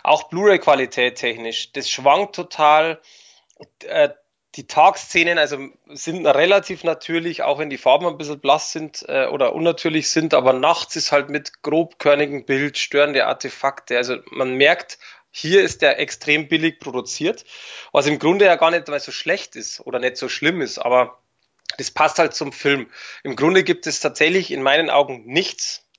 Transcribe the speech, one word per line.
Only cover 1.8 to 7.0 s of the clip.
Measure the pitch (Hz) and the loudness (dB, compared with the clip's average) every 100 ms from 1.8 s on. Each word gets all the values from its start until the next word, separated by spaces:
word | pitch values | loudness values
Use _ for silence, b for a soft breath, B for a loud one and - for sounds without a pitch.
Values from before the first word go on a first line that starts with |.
| 127 | -8
schwankt | - 135 160 202 | 0 2 4 0
total, | - 170 - 151 151 160 156 b b b b b _ - _ | -8 -10 0 4 4 2 -4 b b b b b _ -20 _
äh, | - 160 143 - _ _ _ - | -4 0 0 -2 _ _ _ -20
die | 131 | -4
Tagszenen, | 151 175 196 - 185 165 170 | 4 4 4 -2 0 0 0
also | 147 139 139 _ _ | 0 -4 -12 _ _
sind | 143 - 175 151 | -14 -10 -2 2
relativ | 139 170 202 190 180 | 4 4 2 0 -6
natürlich, | 170 156 | -4 -6